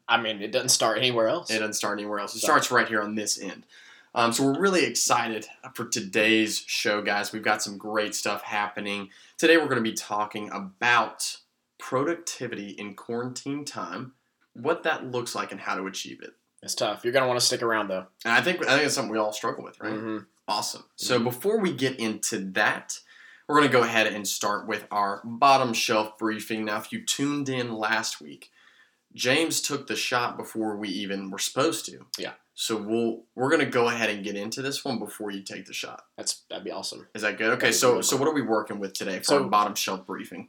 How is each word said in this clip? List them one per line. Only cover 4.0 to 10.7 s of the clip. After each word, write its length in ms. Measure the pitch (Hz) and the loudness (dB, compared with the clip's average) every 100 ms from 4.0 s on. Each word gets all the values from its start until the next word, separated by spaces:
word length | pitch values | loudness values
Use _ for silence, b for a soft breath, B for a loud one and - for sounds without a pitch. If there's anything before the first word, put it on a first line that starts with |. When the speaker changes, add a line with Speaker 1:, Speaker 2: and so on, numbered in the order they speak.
| b | b
Speaker 2:
Um, 200 | - 117 | 0 2
so 100 | 117 139 | 4 2
we're 140 | 143 | 4
really 240 | 196 180 | 4 4
excited 640 | 127 117 - 120 113 107 - - 131 | 2 2 2 2 2 -6 -10 -16 -14
for 120 | - 117 | -10 -4
today's 800 | 120 98 110 107 110 107 - - | -4 -2 2 4 4 4 -2 -4
show, 340 | - 113 104 | -2 0 0
guys. 300 | 101 101 101 | 0 -2 -2
We've 100 | 107 | -2
got 200 | 110 107 | 0 0
some 140 | 104 98 | -2 -8
great 360 | 107 107 104 | -4 -2 -2
stuff 280 | - 107 104 | -2 -4 -4
happening. 680 | - 107 104 - 101 101 98 b b - | -4 -4 -4 -4 -6 -6 -8 b b 2
Today 180 | 160 165 | 6 6
we're 100 | 143 | 6
gonna 100 | 123 | 0
be 120 | 113 | 0
talking 560 | 98 - 104 107 107 104 | -4 -4 -2 -2 -6 -8
about 840 | 101 95 | -10 -10